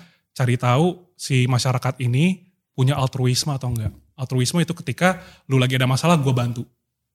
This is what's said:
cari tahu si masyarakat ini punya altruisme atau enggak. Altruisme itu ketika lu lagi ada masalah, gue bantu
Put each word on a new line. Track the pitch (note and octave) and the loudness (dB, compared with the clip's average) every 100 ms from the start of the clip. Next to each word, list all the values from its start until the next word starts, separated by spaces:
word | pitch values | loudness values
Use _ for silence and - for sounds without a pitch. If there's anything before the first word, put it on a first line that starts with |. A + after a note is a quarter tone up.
| - _ _ | -14 _ _
cari | - B2 A#2+ | -2 0 2
tahu | B2 B2 F3 - _ - | 2 2 2 -2 _ -14
si | - C3 B2 | -2 0 2
masyarakat | B2+ C3+ B2 B2+ - | 0 0 -2 -4 -4
ini | B2 B2+ F3 F#3 _ _ _ | -2 2 2 0 _ _ _
punya | - C3 | -2 0
altruisme | D3 C3 B2+ B2+ B2 - | 2 -2 0 0 0 -2
atau | C3+ B2+ | -4 -6
enggak. | A#2+ G#2 - _ | -6 -6 -8 _
Altruisme | - C3 B2+ B2 F3 | -12 -4 -2 0 0
itu | E3 E3+ | -2 -4
ketika | - B2 F3+ F3+ - - - | -8 -2 -2 -2 -8 -16 -2
lu | C3 | 2
lagi | B2+ C3 | 2 2
ada | B2+ | 0
masalah, | C3 E3 F3 | 2 2 2
gue | C3+ | 2
bantu | B2 A#2+ A#2+ A#2+ _ _ _ _ | 0 0 -4 -10 _ _ _ _